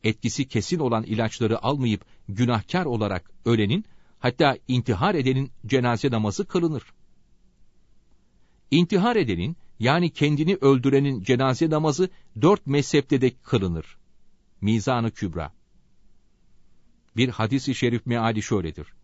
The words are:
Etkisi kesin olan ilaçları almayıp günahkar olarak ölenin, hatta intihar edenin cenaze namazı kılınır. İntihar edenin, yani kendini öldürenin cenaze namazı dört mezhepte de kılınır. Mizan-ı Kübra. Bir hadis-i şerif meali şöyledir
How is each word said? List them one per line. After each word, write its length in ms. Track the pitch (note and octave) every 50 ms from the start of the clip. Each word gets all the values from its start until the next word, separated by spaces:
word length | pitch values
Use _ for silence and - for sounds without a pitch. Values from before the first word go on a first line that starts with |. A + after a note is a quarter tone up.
| -
Etkisi 440 | A2 G#2+ - - A#2+ - - C#3 -
kesin 300 | - A#2 G2+ - F3+ E3+
olan 240 | D3 B2 A#2 A2
ilaçları 600 | A2+ - A2 G#2+ A2+ A2 - - A#2+ G#2+ A2+ -
almayıp 420 | - A#2 C#3+ C#3+ B2+ A#2+ G#2 F#2+ - _ - - - -
günahkar 560 | G#2+ F#2+ B2 A#2+ B2 G#2+ - - - F3+ F#3
olarak 460 | D3+ A#2+ A2 A2 G2+ G2 F2+ - - - - -
ölenin, 400 | A#2 A#2 A2 G#2 G2 B2+ F#3+ A3 - - - - _ - -
hatta 400 | - B2+ A#2+ - E3+ C#3+ B2+ - - -
intihar 460 | B2+ B2+ A2+ - A2+ F2+ A2+ - F3
edenin 360 | D#3+ B2+ B2+ C3 C3 C#3 C#3 - - -
cenaze 440 | G#2+ C3+ C3 B2 B2 A#2+ A2 - C#3
namazı 360 | A#2+ A2+ G#2+ G#2 G2 - -
kılınır. 360 | - - F3+ E3+ E3 D#3 B2 - - - _ - - - _ - _ _ _ _ - _ _ - - _ _ _ _ - - _ _ - _ _ _ _ _ - _ _ _ _ -
İntihar 460 | - E3 F3 E3+ G#3+ F#3 F3+ A#3+ A#3+
edenin, 400 | A3 E3 A2+ F#2+ E2+ F2 B2+ F3 - - - - -
yani 320 | G#2+ B2 C#3+ F3 F3 E3
kendini 440 | - - D3+ D3+ D3+ C#3+ D#3 E3 G3
öldürenin 680 | G3 - C#3 C#3 C3 A#2+ C3+ C3+ C#3 C#3 C#3 C3+ A2
cenaze 480 | F#2 - B2+ A#2+ C3+ C3 B2+ B2 E3 D#3
namazı 400 | D#3 D3+ D#3 D#3 C#3+ D3 F#3 F3+ - - - - - A2
dört 240 | A2 E3+ G#3 - -
mezhepte 540 | C#3 C3+ D3 C#3 - - D3 C#3 - D3 C3
de 100 | B2+ B2+ B2 -
kılınır. 560 | _ - - A2+ F#2+ F2+ E2+ E2 D#2+ - - - - _ _ - - - - _ _ _ _ -
Mizan-ı 500 | - G#2 A2+ A2+ G2+ C3+ C3 A#2+ A#2 A2+
Kübra. 420 | - - - F#2 D#2+ E2+ D#2 C#2+ - - _ _ _ - _ _ _ _ - - - - _ _ _ _ _ _ - - - - - - - _ _ _ _ _ _
Bir 120 | A2+ B2 B2+
hadis-i 460 | A2+ - A2 G#2+ B2 C#3 C3 C#3 B2+
şerif 320 | - - A#2+ A#2 A2+ -
meali 360 | B2+ A#2+ A#2+ A2+ A2+ A2+ G#2+
şöyledir 440 | G#2 - A#2 G2+ E2+ D#2+ D2+ - D2 - - -